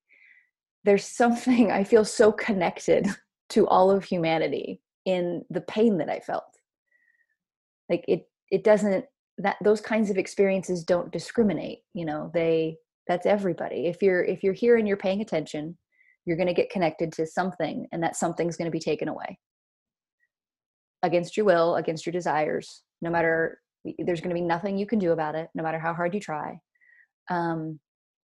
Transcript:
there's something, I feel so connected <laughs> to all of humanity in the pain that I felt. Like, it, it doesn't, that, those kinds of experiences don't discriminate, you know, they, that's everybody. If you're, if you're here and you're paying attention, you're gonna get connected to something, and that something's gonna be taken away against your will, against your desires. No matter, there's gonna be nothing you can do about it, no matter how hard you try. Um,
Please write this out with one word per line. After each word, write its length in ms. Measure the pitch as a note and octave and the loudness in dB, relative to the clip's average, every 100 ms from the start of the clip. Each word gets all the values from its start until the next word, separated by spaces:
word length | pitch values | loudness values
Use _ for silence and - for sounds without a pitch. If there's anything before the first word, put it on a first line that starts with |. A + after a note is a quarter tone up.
| _ _ _ _ _ _ _ _ | _ _ _ _ _ _ _ _
there's 200 | G3+ G3+ | 4 4
something, 680 | - - A#3+ A#3 - A#3+ G3+ | 2 2 2 2 2 4 4
I 140 | F#3+ | 2
feel 200 | G3 A3+ | 4 4
so 280 | G#3 - G#3+ | 4 4 4
connected 760 | G#3+ - G3 E3+ - - D#3+ G3 - _ | 4 0 0 0 -2 2 2 2 -4 _
<laughs> 200 | _ - | _ -2
to 160 | A3+ - | 2 4
all 240 | F#3 F#3+ | 6 6
of 140 | G3 | 4
humanity 760 | - F3+ D#3+ D#3+ D#3 C3+ - - _ _ - | 0 -2 0 2 0 -2 -6 -10 _ _ -2
in 380 | F#3 F3 E3+ - | -2 -2 -4 -6
the 100 | E3+ | -8
pain 360 | E3+ A3 A#3 F3+ | -4 2 4 4
that 100 | - | 0
I 100 | E3 | -6
felt. 380 | - - - _ _ _ _ _ _ _ _ _ _ _ _ _ - | -6 -8 -8 _ _ _ _ _ _ _ _ _ _ _ _ _ -4
Like, 140 | F3 - | -2 0
it, 180 | F3 - _ _ | -2 -2 _ _
it 140 | F#3+ | 0
doesn't, 400 | G#3+ G#3+ G#3 F#3+ - _ _ - | 4 4 4 -2 -4 _ _ -6
that, 180 | F#3+ - | -4 0
those 180 | G3+ G#3+ | 2 2
kinds 300 | - A3+ G#3 | 0 0 0
of 60 | F#3+ | 0
experiences 680 | F#3+ - G3 F#3+ F3+ F3+ | -2 0 2 2 -2 -4
don't 260 | E3 F3 F3 | 0 0 -2
discriminate, 680 | F3 - - G#3 D#3 C#3 - _ | -8 -4 0 2 0 -6 -12 _
you 100 | - E3 | -8 -6
know, 240 | D3+ D#3+ | -6 -4
they, 420 | E3 E3 E3 D#3+ D#3+ _ _ - | 0 2 2 0 -6 _ _ -4
that's 180 | F3+ F#3 | -2 2
everybody. 600 | G3+ F#3+ D#3+ - - D#3 | 2 0 -4 -6 -4 -4
If 160 | E3+ | 0
you're, 200 | G3 F3+ | 2 2
if 180 | - F3+ | 0 0
you're 100 | G3 | -2
here 220 | F#3 A#3+ A#3+ | 2 4 4
and 100 | G#3 | 4
you're 80 | G3 | 0
paying 220 | F#3+ G3 | -2 -2
attention, 540 | G#3+ D#3+ D3 D#3 D3+ F3 _ _ _ _ - | -2 -4 -4 -8 -10 -12 _ _ _ _ -4
you're 100 | D#3+ | 0
gonna 160 | F3+ | 0
get 140 | F3 - | 0 0
connected 420 | F#3+ D#3+ - E3 | 0 -2 -2 -4
to 120 | - D#3+ | -4 -4
something, 600 | - F3+ - D3+ - - | -2 -4 -4 -6 -6 -10
and 100 | E3 | -6
that 120 | E3 - | -4 -2
something's 400 | E3+ E3 E3+ E3 | -4 -2 -4 -4
gonna 120 | E3+ | -4
be 80 | D#3+ | -4
taken 280 | D#3+ D3+ D#3 | -2 -4 -4
away 300 | - - - _ _ _ _ _ _ _ _ _ _ _ _ _ _ _ _ | -8 -10 -14 _ _ _ _ _ _ _ _ _ _ _ _ _ _ _ _
against 340 | F3+ F3 E3+ - | 0 0 0 0
your 100 | G#3 | 4
will, 300 | E3+ E3 F3 | 4 4 0
against 280 | E3 D#3+ - | -2 -6 -6
your 60 | |
desires. 680 | F3 E3+ D3+ D#3 E3 D#3+ - _ _ | -4 -2 -2 -2 -4 -8 -16 _ _
No 100 | E3+ | -4
matter, 500 | E3+ E3 E3 D#3+ - _ _ - - | 0 0 0 -2 -6 _ _ -12 -6
there's 220 | E3 E3+ | -4 -4
gonna 140 | F3+ | -2
be 80 | F3 | -4
nothing 340 | F3 E3 G3+ G3 | -2 -2 -2 -4
you 80 | G3+ | -2
can 120 | A3 | 0
do 140 | F3 | 0
about 220 | D#3+ D3+ | 0 -2
it, 140 | D#3 E3 | -6 -8
no 80 | - | -8
matter 160 | D#3+ D#3+ | -6 -4
how 160 | D#3+ | -4
hard 180 | E3 F3 | -4 -4
you 80 | G3+ | -4
try. 400 | G3 D3+ - E3 _ _ _ _ _ _ - | -6 -8 -8 -12 _ _ _ _ _ _ -6
Um, 500 | F3 E3+ E3 D#3+ D#3 _ _ _ _ | -4 -2 -4 -6 -10 _ _ _ _